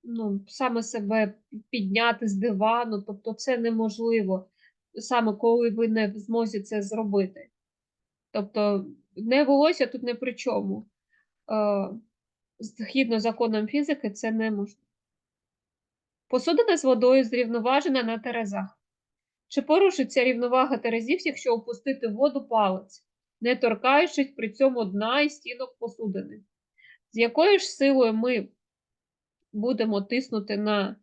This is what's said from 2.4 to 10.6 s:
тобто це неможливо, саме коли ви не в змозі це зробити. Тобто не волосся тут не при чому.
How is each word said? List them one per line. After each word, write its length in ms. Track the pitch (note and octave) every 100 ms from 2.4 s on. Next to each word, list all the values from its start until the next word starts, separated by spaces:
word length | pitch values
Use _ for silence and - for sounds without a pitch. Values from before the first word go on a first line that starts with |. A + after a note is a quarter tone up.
| A#3 G3 G#3+ A#3 A#3+ G#3
тобто 320 | G3+ G3+ A#3
це 240 | G#3+ - B3
неможливо, 920 | A#3 A3 A3 G3+ A3+ A3+ F#3+ F#3 F#3 _ _ _ _
саме 400 | - - B3 A3
коли 360 | G3+ A#3 A#3 A#3
ви 180 | G#3+ A#3
не 200 | A3 G#3+
в 100 | G#3
змозі 440 | G3+ A#3 A3 G#3
це 200 | G3+ G#3+
зробити. 680 | G3+ A3 G#3+ G3+ F#3 - - _ _ _ _ _ _ _ _
Тобто 540 | A3 G3+ A3 G#3 G3+ F#3+ - _ -
не 280 | A3 C4
волосся 440 | C#4 C#4 D4+ F4 A#3+
тут 160 | B3
не 120 | A#3+ A#3
при 180 | B3+
чому. 540 | B3 C4 G#3+